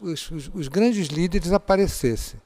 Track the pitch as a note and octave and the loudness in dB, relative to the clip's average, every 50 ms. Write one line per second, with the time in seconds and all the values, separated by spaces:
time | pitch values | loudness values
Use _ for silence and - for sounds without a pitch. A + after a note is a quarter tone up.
0 | G#3 F3 D#3+ D3 - - E3 D#3 C3+ - - G3+ D3 C3 C#3+ F#3+ A3 B3 A#3 G3+ | -8 -6 -6 -6 -6 -8 -8 -8 -8 -8 -8 -8 -8 -2 0 2 4 4 4 2
1 | F3 C#3 C#3+ D#3 F3 F#3 - G3 D#3+ E3+ F#3+ G3+ - - G3 F#3+ G3+ - - - | 0 -2 0 0 0 2 2 0 2 2 2 2 4 4 4 4 4 2 0 0
2 | - B2 A2+ G#2+ - - - - - | 0 0 0 -2 -4 -8 -12 -16 -20